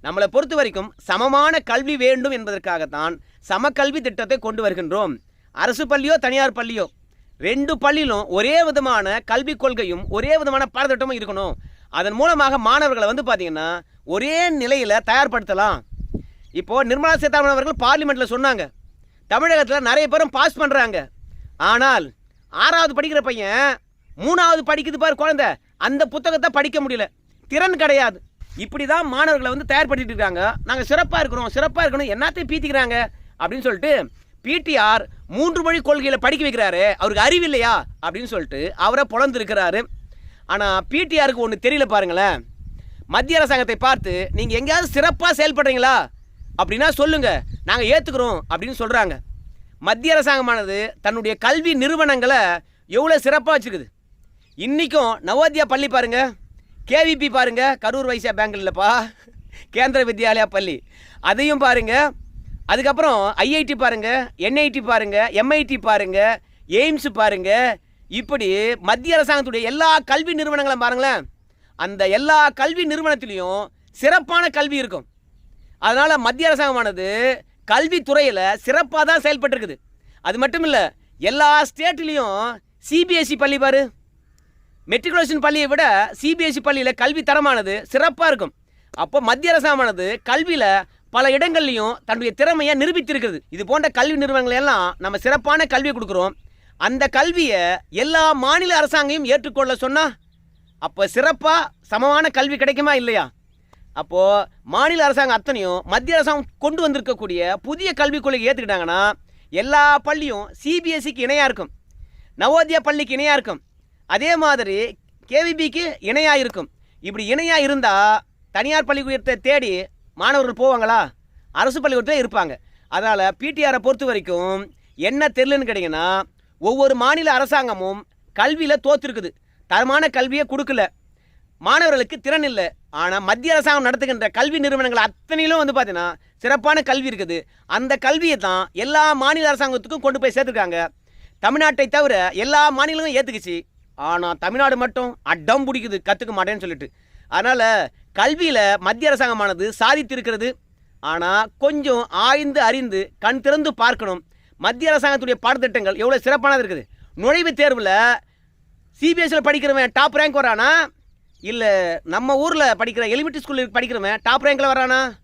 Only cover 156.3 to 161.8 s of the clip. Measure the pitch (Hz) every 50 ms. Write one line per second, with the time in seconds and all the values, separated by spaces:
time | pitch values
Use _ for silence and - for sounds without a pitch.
156.3 | 285 285 247 277 277 262 233 196 180 147 113 _ - _ - - - - 190 247
157.3 | 294 349 339 330 269 214 285 285 262 233 214 190 190 208 226 240 240 - _ _
158.3 | _ _ _ _ _ _ _ _ _ _ _ _ _ _ 277 320 339 339 339 302
159.3 | 311 311 262 294 294 294 269 285 277 269 254 240 - 262 277 302 302 294 302 302
160.3 | 285 285 262 240 220 208 233 277 320 339 320 359 _ _ _ _ _ _ _ _
161.3 | _ _ - 196 226 233 226 214 196 190